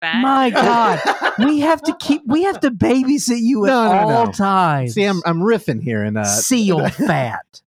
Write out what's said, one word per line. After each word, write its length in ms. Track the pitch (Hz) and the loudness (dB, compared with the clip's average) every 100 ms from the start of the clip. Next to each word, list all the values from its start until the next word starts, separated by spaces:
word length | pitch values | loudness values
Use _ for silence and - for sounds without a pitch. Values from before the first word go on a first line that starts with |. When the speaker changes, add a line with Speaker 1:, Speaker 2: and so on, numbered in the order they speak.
Speaker 1:
fat. 200 | 165 165 | -4 0
Speaker 2:
My 280 | 262 269 262 | 2 2 2
God. 500 | 202 - 233 220 165 - | 2 2 2 2 0 -2
Speaker 3:
<laughs> 80 | 403 - - | -4 -4 0
Speaker 2:
We 220 | 269 302 | 0 2
have 240 | 302 320 | 2 0
to 120 | 311 339 | -2 -6
keep, 240 | - 294 247 | -2 -2 0
we 160 | 302 | 0
have 160 | 392 - | 0 0
to 100 | 269 | -2
babysit 680 | 208 214 262 254 285 - 240 | 0 0 2 2 0 0 0
you 240 | 233 269 269 | 0 2 2
at 20 | |
Speaker 3:
No, 160 | 254 | 2
no, 320 | 220 190 214 226 | 2 2 2 2
Speaker 2:
all 100 | 226 | 0
Speaker 3:
no. 60 | |
Speaker 2:
times. 640 | 190 196 190 175 143 127 113 | 0 0 2 2 0 -2 0
Speaker 3:
See, 80 | |
I'm, 180 | 202 185 | 0 0
I'm 160 | 165 165 | -2 0
riffing 440 | 196 226 - 113 | 0 0 -2 -4
here 200 | - 107 | -4 -2
and, 140 | 104 107 | -2 -2
uh, 60 | |
Speaker 2:
Seal 640 | 104 104 - 247 208 160 143 | -2 -2 -2 0 2 0 -2
Speaker 3:
<laughs> 0 | |
Speaker 2:
fat. 720 | - 277 147 123 101 - - _ | -2 -2 0 -2 -6 -14 -20 _